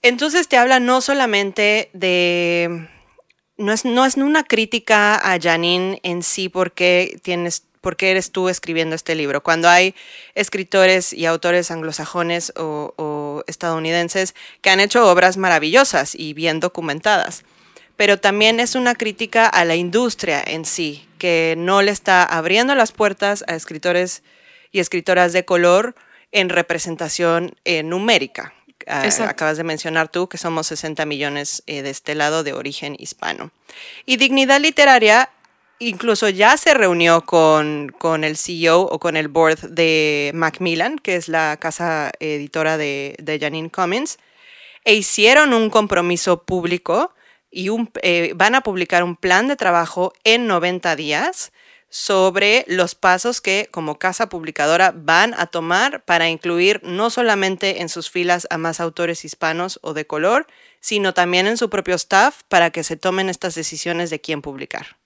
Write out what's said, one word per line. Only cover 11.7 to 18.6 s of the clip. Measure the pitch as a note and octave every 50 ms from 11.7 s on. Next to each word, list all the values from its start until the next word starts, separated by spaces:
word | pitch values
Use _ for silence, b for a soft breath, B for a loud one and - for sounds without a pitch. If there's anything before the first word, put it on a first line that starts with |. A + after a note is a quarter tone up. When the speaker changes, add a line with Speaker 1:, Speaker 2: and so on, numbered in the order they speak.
| E3+ E3 D#3+ D#3+ D#3 - D#3 - - F3 E3+ E3+ E3+ E3+ E3+ - -
Speaker 1:
o, | - E3 D#3 D3+ D3 D3+ - -
o | - D#3+ D3+ D3+ D3 D3 D3 C#3+ D3 - -
estadounidenses | D#3+ - - E3+ E3 D#3+ D#3+ D#3+ E3 E3+ E3+ E3+ - G3 F#3+ F#3+ B B B B B B
que | _ G3
han | F#3+ F#3+
hecho | G3 G#3 - A#3+ A#3+
obras | G3+ F3+ F3+ F3 F#3 F#3
maravillosas | F#3+ F#3+ F#3 E3+ D#3 D3 D#3 E3 B3 C#4 - - E3 C3+ C#3+ -
y | - D#3+ D3+ D3
bien | D3 D#3+ E3 D#3 D#3+
documentadas. | D3 F3+ - - E3 D#3+ C#3+ D#3+ - G#3+ G#3 F#3 - - F3+ - b b b b b b b b b b b _
Pero | G#3 G3+ G3+ G3
también | - G3+ G3 G#3 G#3+ A3 A3+ A3+